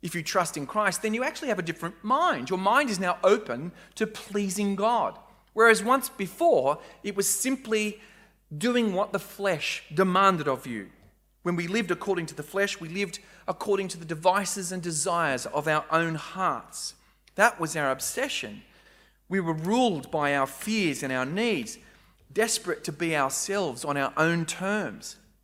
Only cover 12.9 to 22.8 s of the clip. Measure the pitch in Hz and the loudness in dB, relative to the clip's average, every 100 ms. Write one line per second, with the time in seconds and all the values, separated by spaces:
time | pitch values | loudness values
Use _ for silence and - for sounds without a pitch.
12.9 | 180 196 - - - - 185 - 196 190 | -4 -4 -6 -16 -14 -8 -6 0 0 0
13.9 | 165 165 160 180 190 196 202 180 185 170 | -8 -8 0 2 2 0 -4 -6 -6 -4
14.9 | 156 185 170 156 131 - 147 151 156 - | -2 0 0 2 0 -2 -2 2 0 2
15.9 | 160 165 160 - 190 180 127 - - - | 0 2 -2 -8 -4 -2 -2 -8 -12 -12
16.9 | - _ _ _ - 226 220 160 156 143 | -12 _ _ _ 4 4 4 -4 0 0
17.9 | 131 - - 269 - 107 104 - _ - | 0 -4 -4 -4 -4 -8 -14 -18 _ -20
18.9 | - _ _ _ 190 170 156 165 233 247 | -20 _ _ _ -2 0 -2 0 2 2
19.9 | 165 127 156 147 143 135 - - 220 175 | 0 -4 -2 2 2 0 -4 -4 0 0
20.9 | 131 139 131 131 175 240 180 110 - - | 0 -4 -2 -2 -2 0 -2 -4 -12 -20
21.9 | - _ _ _ 147 226 - 175 165 | -20 _ _ _ -2 0 0 -4 -6